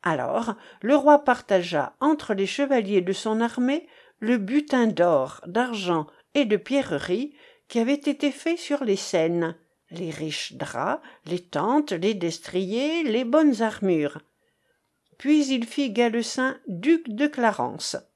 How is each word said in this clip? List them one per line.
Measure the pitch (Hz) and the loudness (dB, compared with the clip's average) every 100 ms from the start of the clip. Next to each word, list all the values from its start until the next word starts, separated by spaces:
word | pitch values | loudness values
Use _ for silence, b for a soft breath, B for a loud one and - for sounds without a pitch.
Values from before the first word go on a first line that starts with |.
Alors, | 180 156 120 147 226 208 B B | -2 -2 -2 -2 -4 -8 B B
le | 214 285 | 2 4
roi | 269 294 | 6 6
partagea | 294 247 - 190 175 165 135 _ | 6 0 2 0 2 -2 -2 _
entre | 285 302 - | 0 0 -2
les | 202 196 | -2 -2
chevaliers | - 277 262 196 202 | -2 2 2 2 0
de | 180 | 0
son | 190 220 220 | -4 -2 0
armée | 233 240 247 294 - b b b | -2 0 0 0 -6 b b b
le | 220 247 | 0 0
butin | 190 277 294 254 226 | 2 -2 0 2 2
d'or, | 170 175 151 131 - - | 4 4 4 0 -8 -6
d'argent | 202 247 226 180 165 151 b b | -2 -2 -2 0 -2 -2 b b
et | 294 247 | 0 2
de | 208 | 0
pierreries | - 277 262 - - 185 294 b b b _ | 0 -2 0 -4 -2 -4 -4 b b b _
qui | 233 | -2
avait | 226 | 0
été | 285 294 285 294 | 0 0 0 -2
fait | 269 320 339 | -2 -4 -4
sur | - 285 | -4 -4
les | 254 196 | 0 -2
scènes, | - 175 160 170 165 165 _ _ _ | 0 0 2 0 -2 -6 _ _ _
les | 165 180 | -10 -10
riches | 147 156 147 - | -8 -8 -8 -10
draps, | 131 - 120 160 311 B B - | -10 -10 -4 -4 -4 B B -8
les | 175 | -8
tentes, | - 147 190 285 294 | -6 -4 0 0 0
les | 175 185 | -2 -2
destriers, | 208 170 165 - 185 190 220 285 339 | 0 -4 -6 -6 -4 -2 -2 -2 -2
les | 302 220 | 0 0
bonnes | 240 294 302 220 | 2 4 4 4
armures. | 226 - 190 165 143 151 _ _ _ _ _ _ _ _ _ _ | -2 0 0 2 0 -4 _ _ _ _ _ _ _ _ _ _
Puis | 269 302 269 | 2 2 4
il | 262 233 | 0 -2
fit | - 277 | -4 -2
Galesin | 208 240 226 226 - 262 262 302 | 2 2 2 -4 -2 -2 -4 -10
duc | 175 240 330 302 | -4 2 2 0
de | 208 294 | -2 -2
Clarence. | 294 233 196 123 101 - 135 _ | 2 0 2 -4 -4 -8 -8 _